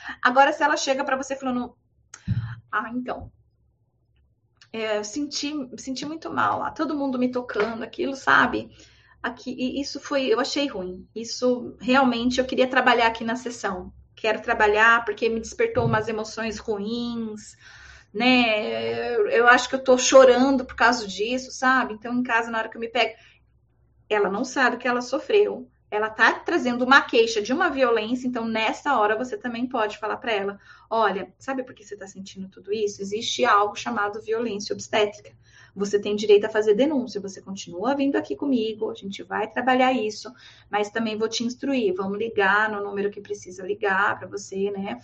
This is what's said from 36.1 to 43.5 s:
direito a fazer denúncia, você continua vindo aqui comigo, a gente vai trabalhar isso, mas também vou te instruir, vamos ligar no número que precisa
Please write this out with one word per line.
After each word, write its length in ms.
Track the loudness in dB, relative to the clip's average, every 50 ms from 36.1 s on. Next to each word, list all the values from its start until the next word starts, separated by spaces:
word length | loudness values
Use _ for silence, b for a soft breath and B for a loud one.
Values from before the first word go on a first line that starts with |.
| -2
direito 300 | 2 6 8 8 8 8
a 40 | 4
fazer 240 | 0 2 4 4 4
denúncia, 480 | 4 4 2 2 0 -2 -4 -6 -10
você 200 | -10 -10 -12 -14
continua 540 | -14 -12 -12 -12 -12 -12 -10 -6 -2 -2 0
vindo 220 | 0 0 0 0 0
aqui 180 | -2 -4 -6
comigo, 560 | -6 -2 0 0 0 0 -2 -4 -4 -6 -6
a 40 | -6
gente 280 | -8 -10 -12 -12 -12 -10
vai 260 | -8 -6 -6 -6 -4
trabalhar 440 | -4 -4 0 2 4 4 4 2 2
isso, 360 | 0 -2 -4 -6 -8 -12 -16 -18 b b b b b b b
mas 200 | -4 -2 -2 -2
também 280 | -4 -4 -4 -4 -2 -2
vou 120 | -2 -2
te 160 | -2 -2 -4
instruir, 480 | -4 -6 -6 -4 -2 0 0 0 0 0
vamos 240 | -2 -4 -4 -4 -4
ligar 500 | -4 -4 0 2 2 4 4 2 2 0
no 140 | -2 -4 -6
número 260 | -6 -4 -4 -4 -4
que 120 | -4 -8
precisa 440 | -12 -12 -12 -12 -12 -16